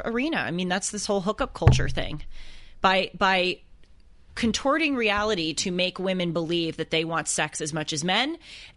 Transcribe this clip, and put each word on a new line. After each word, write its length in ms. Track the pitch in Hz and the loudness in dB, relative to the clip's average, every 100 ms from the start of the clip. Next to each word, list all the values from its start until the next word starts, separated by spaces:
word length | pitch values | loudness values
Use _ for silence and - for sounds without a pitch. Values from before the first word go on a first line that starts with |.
arena. 340 | - 233 294 247 | 0 -2 0 -2
I 120 | 110 | -2
mean, 180 | 170 185 | -2 -2
that's 220 | 185 - | -2 -2
this 160 | 208 - | -4 -2
whole 140 | 202 | 0
hookup 340 | 185 208 262 | 0 -2 -4
culture 340 | - 160 127 127 | 2 6 6 4
thing. 340 | - - 151 - - - - - - | 0 -2 -6 -8 -10 -12 -14 -16 0
By, 300 | 190 190 190 - | 4 4 0 2
by 440 | 196 190 180 - - - - - - - - | 4 4 2 -2 -8 -20 -20 -20 -20 -20 -14
contorting 600 | - 233 202 269 311 320 269 | -2 0 2 2 4 2 2
reality 580 | 220 202 214 202 160 | 2 2 2 0 0
to 160 | 156 196 | -2 -2
make 300 | 180 180 180 | 0 0 0
women 320 | 190 185 175 | -2 0 0
believe 460 | 165 160 170 165 151 | 0 0 0 0 -2
that 120 | 160 | -2
they 140 | 160 | -2
want 240 | 165 165 147 | 0 -2 -2
sex 320 | - 151 - | 0 -2 -4
as 120 | 156 | -4
much 200 | 156 151 | -4 -4
as 100 | 156 | -2
men 340 | 175 202 269 339 - - - | 0 0 0 -4 -12 -20 -20